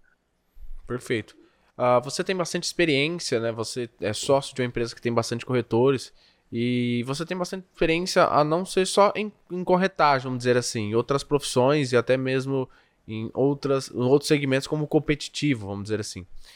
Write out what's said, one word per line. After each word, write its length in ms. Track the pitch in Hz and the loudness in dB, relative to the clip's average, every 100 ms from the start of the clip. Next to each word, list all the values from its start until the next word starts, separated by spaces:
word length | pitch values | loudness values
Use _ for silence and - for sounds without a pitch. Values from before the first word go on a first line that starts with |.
| _ _ _ _ _ - - - - | _ _ _ _ _ -16 -12 -12 -10
Perfeito. 480 | 120 - 120 110 - _ _ _ - | -10 -4 -6 -6 -16 _ _ _ -2
Ah, 220 | 123 123 | 2 2
você 240 | 135 - | 2 -4
tem 120 | 185 185 | -4 -4
bastante 280 | 165 175 | -4 -4
experiência, 760 | - - 170 139 151 170 - 120 | -4 0 2 2 0 -2 -4 -2
né? 120 | 117 | -2
Você 380 | 113 110 131 120 - | -4 -6 -6 -10 -6
é 120 | 98 | -4
sócio 420 | 107 - 139 - - | -2 0 0 0 -4
de 60 | |
uma 60 | 123 | -4
empresa 280 | 120 117 - | -2 -6 -4
que 60 | |
tem 120 | 120 | -2
bastante 320 | 117 113 117 - | 0 0 -4 -2
corretores, 680 | 127 117 113 131 135 - _ _ _ _ | -2 0 2 4 2 -4 _ _ _ _
e 520 | 117 120 123 120 120 120 | -4 -2 0 0 -2 -4
você 200 | 139 165 | -6 -6
tem 120 | 185 | -6
bastante 280 | 175 190 - | -6 -8 -10
experiência 520 | - 170 165 185 190 | -2 0 2 2 4
a 200 | 165 139 | 4 4
não 220 | 151 160 185 | 2 0 -2
ser 220 | - 185 | 0 0
só 240 | - 202 - | 4 4 2
em, 160 | 214 - - | -6 -10 -12
em 120 | 180 | -6
corretagem, 600 | 180 180 190 - 151 135 | 2 2 2 2 4 2
vamos 160 | 127 127 | 0 -2
dizer 160 | 123 123 | 2 2
assim, 340 | 120 120 104 | 0 -4 -2
em 40 | 113 | 0
outras 280 | 120 139 | 0 -2
profissões 680 | - 143 - 127 127 151 131 | 0 -2 0 2 4 4 2
e 60 | 123 | 2
até 180 | 117 131 | 2 0
mesmo 540 | 131 131 131 135 127 _ _ _ - | 0 -2 -2 -4 -4 _ _ _ -12
em 220 | 110 113 | -8 -6
outras, 560 | - 135 143 139 135 131 | 2 2 2 0 -2 -2
em 80 | 104 | -2
outros 280 | 123 143 - | 4 4 4
segmentos 400 | 151 139 131 - | 0 2 0 0
como 200 | 156 147 | -4 0
competitivo, 800 | 156 143 107 - - 147 123 98 | 0 0 -4 -6 -2 0 0 -4
vamos 160 | 101 | -8
dizer 160 | 101 107 | -4 -6
assim. 260 | 104 92 90 - - | -6 -10 -14 -16 -18